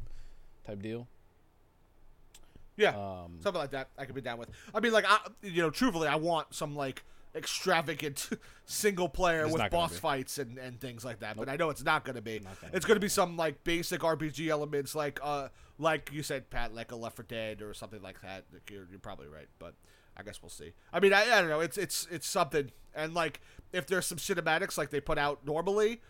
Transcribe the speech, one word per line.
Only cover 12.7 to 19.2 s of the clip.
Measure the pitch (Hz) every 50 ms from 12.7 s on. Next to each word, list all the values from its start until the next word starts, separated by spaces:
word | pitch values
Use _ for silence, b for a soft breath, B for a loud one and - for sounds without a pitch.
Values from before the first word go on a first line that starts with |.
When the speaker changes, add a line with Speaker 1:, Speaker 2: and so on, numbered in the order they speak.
| -
Speaker 2:
It's | 185 147
Speaker 1:
be. | 160
Speaker 2:
gonna | 220 208
be | 196 202
some, | - 202 185 175 170 165
like, | 165 160 139 - -
basic | 170 170 170 170 - 185 160 156
R | 165 160
P | 143 160 151
G | 139 - 165 156
elements, | 156 151 147 151 147 143 139 - -
like, | 156 147 143 139 - 135
uh, | 147 147 143 139 127 b b b b b -
like | 143 160 156 147 143 - 143
you | 151 143
said, | - 151 135 123 -
Pat, | - 123 117 117 110
like | 113 117 - 123
a |
Left | 117 113 113 -
four | - 117
Dead | - 120 113 110 110 110 101 107
or | 104 101
something | - 107 98 107 107 95
like | 95 95 -
that. | - 92 95 95 90 - 90
Like, | 90 - -
you're, | 104 101 95 85
you're | 95 95
probably | - 107 95 82